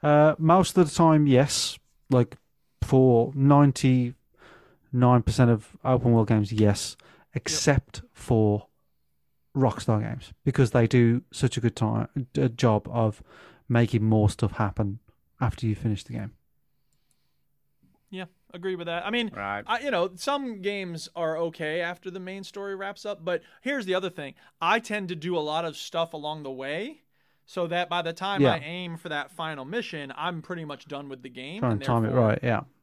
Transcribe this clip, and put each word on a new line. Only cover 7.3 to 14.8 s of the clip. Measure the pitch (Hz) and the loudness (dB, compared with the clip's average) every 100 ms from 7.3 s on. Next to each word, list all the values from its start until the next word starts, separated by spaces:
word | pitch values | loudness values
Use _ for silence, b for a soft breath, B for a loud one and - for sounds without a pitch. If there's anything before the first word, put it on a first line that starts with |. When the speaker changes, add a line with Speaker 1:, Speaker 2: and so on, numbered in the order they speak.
Speaker 1:
except | - - 151 - 135 - - | -10 -6 -2 2 2 0 -18
Speaker 2:
Yep. | - | -18
Speaker 1:
for | _ - 113 107 104 - _ _ _ _ _ _ _ _ 143 | _ 0 2 4 2 -4 _ _ _ _ _ _ _ _ 0
Rockstar | 131 - - 110 | 0 0 0 0
games, | 110 123 - - | -2 -8 -12 -6
because | - 131 127 | -4 2 2
they | 123 117 | 4 4
do | 127 117 120 - | 6 4 2 -4
such | - 127 - | -2 -2 0
a | |
good | 113 | -2
time, | - 110 113 - - 127 - | 0 -2 0 -4 -6 -6 -2
a | 135 | -2
job | 117 123 107 - | 0 2 2 0
of | 117 113 - - b b b _ | -2 -2 -4 -16 b b b _
making | 120 117 113 | 0 2 2
more | 107 110 107 | 2 4 4
stuff | - 107 | 2 -4
happen | - 104 - | 0 -4 -2